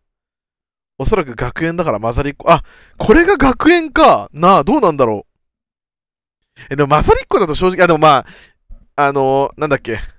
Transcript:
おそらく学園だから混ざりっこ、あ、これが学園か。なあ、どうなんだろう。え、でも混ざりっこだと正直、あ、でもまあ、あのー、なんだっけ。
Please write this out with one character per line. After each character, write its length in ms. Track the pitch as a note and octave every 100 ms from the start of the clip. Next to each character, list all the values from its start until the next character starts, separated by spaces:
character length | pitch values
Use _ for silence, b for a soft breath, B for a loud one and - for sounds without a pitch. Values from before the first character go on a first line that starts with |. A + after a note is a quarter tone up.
| _ _ _ _ _ _ _ _ _ -
お 100 | C3+
そ 80 |
ら 100 | G3+
く 100 | C#3
学 300 | A2 B2+ -
園 120 | E3 E3+
だ 80 |
か 80 | D#3+
ら 80 | G#2
混 120 | A2+
ざ 100 | A#2+
り 80 | C#3+
っ 40 | -
こ、 140 | -
あ、 140 | D#3 b b b b
こ 160 | -
れ 100 | D4
が 120 | F4 F4+
学 340 | C4+ A#3+ D4+
園 220 | F4 D#4
か。 360 | D#4+ C#4 B2 G2+
な 240 | C#3+ F3 F#3
あ、 80 |
ど 140 | D3+ D4
う 20 |
な 100 | G3+
ん 40 | C#3+
だ 80 |
ろ 220 | A#2+ G#2+ -
う。 20 | _ _ _ _ _ _ _ _ _ _ _ _ _ B
え、 60 | C#3
で 60 |
も 60 | C#3+
混 140 | D3+
ざ 120 | -
り 60 | A#4+
っ 60 | C5
こ 100 | G4
だ 80 | F3
と 80 |
正 140 | D3 F#3
直、 160 | F#3
あ、 20 | F3
で 60 |
も 80 | D#3
ま 260 | D#3 C3+ - b b b - - _ -
あ、 100 | C#3+
あ 60 |
の 400 | C#3 C3+ C3+ C#3 -
ー、 40 |
な 80 | D3+
ん 20 |
だ 60 | C3+
っ 40 |
け。 200 | - A2 -